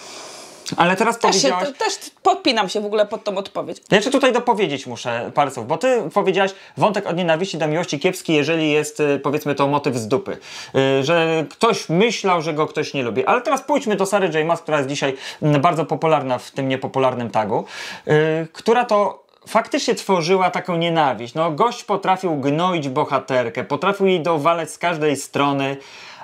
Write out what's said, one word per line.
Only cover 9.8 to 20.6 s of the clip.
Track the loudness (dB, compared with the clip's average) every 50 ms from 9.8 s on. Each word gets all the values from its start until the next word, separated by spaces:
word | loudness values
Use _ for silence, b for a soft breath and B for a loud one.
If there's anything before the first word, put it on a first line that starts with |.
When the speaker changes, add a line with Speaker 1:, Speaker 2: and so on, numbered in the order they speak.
| 0 -2 -2
Speaker 1:
z | -2 -2 0
dupy. | -2 -2 -2 -4 -8 -10 B B B B B B 0 2 2 4 2 2
Y, | 2
że | 2 2 2 2 2 0 0 -2 -4
ktoś | -2 0 2 2 2 0 -2 0
myślał, | 2 2 2 2 0 0 0 0 0 0
że | 0 -2 -2
go | -2 -2 -2
ktoś | -2 -4 -6 -4 -4
nie | -4 -4
lubi. | 0 0 0 2
Ale | 2 2 0
teraz | 2 0 -2 -2
pójdźmy | 0 0 0 0 0 0 0
do | 0 0
Sary | 0 2 2 0 2 2
J. | 0 0 0
Maas, | -2 -2
która | -2 0 0 0
jest | 0 -2
dzisiaj, | -2 -2 -2 -2 -2 B B B B B
mm, | 0 2 4 4
bardzo | 4 2 2 2 0
popularna | -2 -2 0 2 2 2 2 2 -2 -4 -4
w | -4 -8
tym | -6 -4 -2 -2
niepopularnym | -2 -2 -4 -4 0 2 2 2 2 0 -4 -2
tagu, | -2 -2 0 0 0 -2 B B B B B B B B B 2
y, | 4 4 4 4 2 0 -2 -6 -10
która | -4 0 2 2 2 2
to | 2 2 2 2 0 -2 -6 _ _ _ _ _ -2
faktycznie | 0 0 0 0 -2 -2 0 0 -2
tworzyła | -2 0 0 0 2 2 2 2 4 4 2
taką | 0 -2